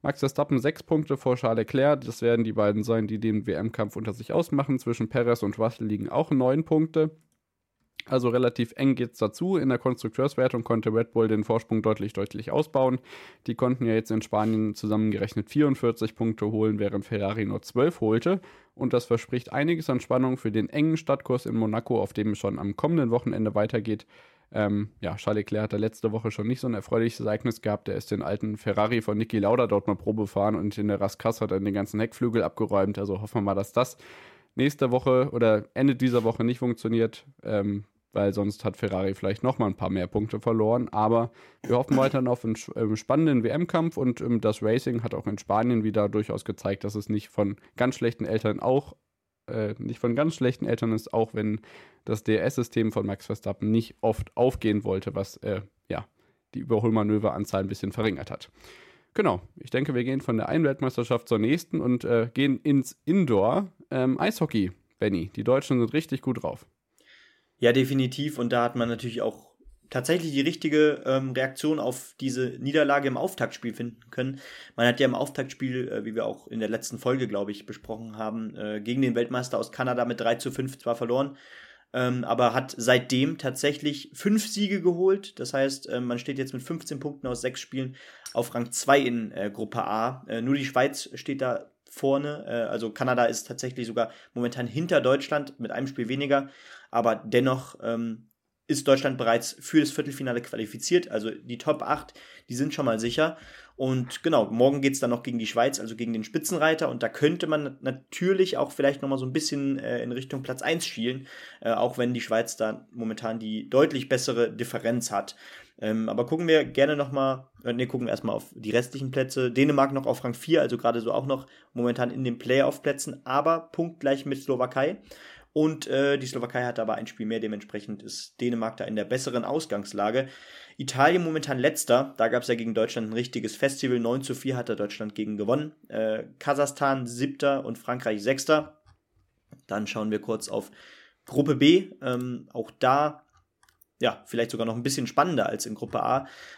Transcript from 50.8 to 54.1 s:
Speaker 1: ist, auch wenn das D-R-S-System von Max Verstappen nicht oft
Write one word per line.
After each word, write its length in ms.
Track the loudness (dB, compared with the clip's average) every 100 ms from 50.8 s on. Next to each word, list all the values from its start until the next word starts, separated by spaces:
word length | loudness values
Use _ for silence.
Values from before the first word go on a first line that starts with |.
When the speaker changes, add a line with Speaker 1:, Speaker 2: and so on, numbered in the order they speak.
| 0
Speaker 1:
ist, 200 | -2 0
auch 220 | 0 0
wenn 260 | 0 -2 -4 -8 -20 -20 _ -6
das 180 | -4
D-R-S-System 680 | 2 2 2 0 -2 0 0
von 140 | 0 -4
Max 180 | -6 -8
Verstappen 460 | -8 -6 -4 2
nicht 240 | 2 0 -2
oft 360 | 0